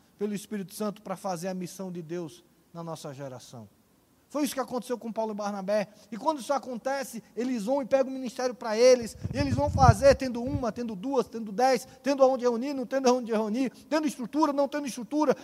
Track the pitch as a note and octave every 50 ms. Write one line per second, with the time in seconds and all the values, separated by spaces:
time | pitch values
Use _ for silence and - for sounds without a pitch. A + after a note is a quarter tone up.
0 | _ _ _ - G3+ G#3+ G#3 F#3+ - - G#3+ G3+ F#3+ E3+ - - G#3+ G#3 G3 -
1 | - G3+ F#3+ E3+ - G3 F3+ E3 F3 F#3+ F#3 F#3 F3+ E3 - - F#3+ F#3 F3 F3+
2 | D#3+ D3+ E3+ F3+ E3+ D3 - - _ _ _ _ _ _ - E3 E3+ E3 D#3+ D3
3 | - D#3 C#3 C3 C#3+ C3+ B2+ A#2+ - - - A#2+ A2 G2 _ _ _ _ _ _
4 | _ _ _ _ _ _ - C#4+ D4 A#3 - C4 A#3+ - B3 B3 - - B3 G#3+
5 | - A3+ G#3 A3+ A3 A3 G#3+ G3+ G#3 G3+ G#3 G3 F#3+ F#3 G#3 G#3+ G3 - - -
6 | - _ A#3 G3+ A#3 D#4 D#4 C#4 G#3+ - C#4 C4+ - B3 B3 G#3+ - C4 C#4 C#4
7 | C4 - - A3+ - - _ G#3 B3 C4 B3+ A#3 F#3+ A3+ C4+ C#4+ C4+ G3+ C4+ C4+
8 | C4 B3+ C4 C4 C4 A#3 - - B3 B3+ A#3 - A#3+ A3+ G#3+ A3 A#3+ B3+ B3+ B3
9 | A#3 G3+ - - - - - B3+ D4 C#4 A#3+ - C#4+ D4 - C4+ C4 A#3+ A3 F#3+
10 | C4 C#4 C4 - C4+ C4 A#3 A#3+ A#3 C4+ D4 C#4+ C4 A3 - A#3 A#3+ A3 A3+ F3+
11 | F#3+ C4+ C#4 B3 A3 - - A3+ A3+ G#3+ G3 G3 B3 C4+ C4 A#3 - - - -
12 | - C4 C#4+ C4+ C4+ C4 C4 A#3+ B3 B3 A#3+ A3 B3 D4 C#4+ C4+ B3 - C4 C4+
13 | C4+ B3 B3+ B3+ A#3+ G#3 A3+ G#3 A3 G#3+ G#3+ B3+ C4+ A#3+ - - - - C#4+ D#4+
14 | D#4 C#4 - - A#3+ - - D4 D#4 D4 C#4 C#4+ C#4 C#4 D4+ D4 C#4+ C4 - B3
15 | A#3 - D4 D4+ D4+ C4+ A3 -